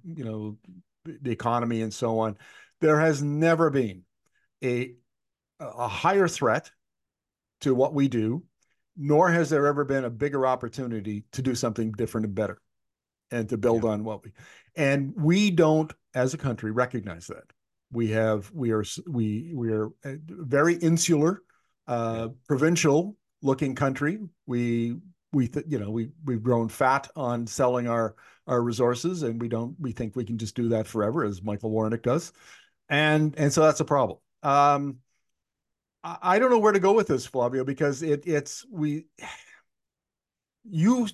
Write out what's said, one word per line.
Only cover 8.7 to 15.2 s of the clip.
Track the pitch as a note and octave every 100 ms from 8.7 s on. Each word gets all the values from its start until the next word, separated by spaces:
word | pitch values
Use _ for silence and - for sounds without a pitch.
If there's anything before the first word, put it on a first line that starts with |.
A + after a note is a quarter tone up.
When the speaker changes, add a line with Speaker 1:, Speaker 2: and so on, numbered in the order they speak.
| _ _ -
Speaker 1:
nor | C#3+ D3 F3+
has | E3+ D3
there | D3+ C#3+
ever | D3
been | C3+ C3+
a | B2
bigger | A2+ C#3+ C#3 C3
opportunity | B2+ A#2+ - B2+ A2 G#2 G#2 -
to | -
do | C3
something | B2 A#2+ A2 A2
different | G#2+ A2 A2+ G#2+
and |
better | G2 G2+ F2+ _ _ _ _ _ _ _
and | A#2+ G#2+
to | A2+
build | A#2 A#2
Speaker 2:
Yeah. | A2+
Speaker 1:
on | G#2
what | A2 G#2
we, | G#2+ _ - - _ -
and | C#3 C#3 C#3
we | F#3+